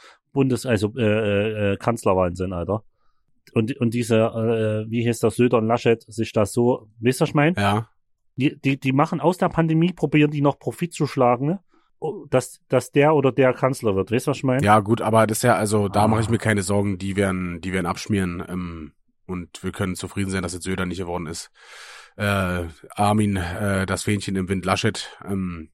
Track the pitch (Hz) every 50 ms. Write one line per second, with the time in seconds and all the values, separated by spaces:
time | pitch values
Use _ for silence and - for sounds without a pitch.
0 | - - - _ _ _ - 139 135 131 123 113 - 131 113 95 107 104 - 135
1 | 113 104 104 110 110 104 101 101 104 110 107 107 104 98 101 - - 120 117 -
2 | - 110 95 92 92 87 87 90 92 92 90 87 85 85 101 110 - _ _ _
3 | _ _ _ _ _ _ _ _ _ _ - 120 110 110 139 - 123 117 113 120
4 | 117 110 117 110 110 113 - 113 110 117 117 113 110 107 107 110 110 113 113 120
5 | 117 120 117 - - 110 - - 123 123 123 113 110 110 117 120 - 120 113 -
6 | - - 107 110 110 - - 113 104 - - 123 120 120 131 - - - _ -
7 | 110 123 131 - 165 143 - 151 143 160 180 101 101 101 101 110 113 - _ _
8 | _ _ _ _ _ _ _ - 127 151 - - - 139 139 135 - 135 131 135
9 | 156 160 185 151 139 170 185 - 226 160 - 165 165 160 160 160 165 180 170 -
10 | - 147 156 151 147 147 151 143 139 143 - - - 131 117 - 180 165 - -
11 | 156 131 - 139 127 120 123 117 139 151 185 196 _ _ _ _ _ _ _ -
12 | - - - 202 143 143 - 131 - - - - _ - 139 123 - - - 143
13 | 139 151 160 143 131 131 117 139 131 127 123 - 135 131 131 - 120 110 95 95
14 | 95 - 110 127 - 151 131 - - 131 127 127 104 104 107 110 98 104 120 110
15 | - 107 110 113 110 107 107 - - 120 110 87 110 101 110 104 101 98 98 104
16 | 107 110 110 113 110 104 117 107 - 113 107 101 90 98 101 101 101 101 98 87
17 | 95 98 95 101 98 95 92 92 92 87 87 82 82 95 90 92 87 85 90 -
18 | - - 107 98 95 90 87 87 - - 90 92 90 87 82 80 78 76 - _
19 | _ _ _ _ _ - 92 90 85 - - - - 92 - - 101 92 90 -
20 | - 87 - 101 98 95 95 95 90 85 90 87 - 92 92 90 92 90 85 90
21 | 92 87 87 87 82 76 82 - - - _ _ - - - - - - - -
22 | - - _ - 104 101 101 98 95 90 90 87 87 82 80 - - - - -
23 | 104 104 104 107 104 104 98 92 87 85 90 - 104 101 98 95 95 92 95 -
24 | - 107 104 98 - - 95 95 92 87 98 92 85 95 95 - - 110 95 -
25 | - - - - - - 101 95 95 90 87 82 78 -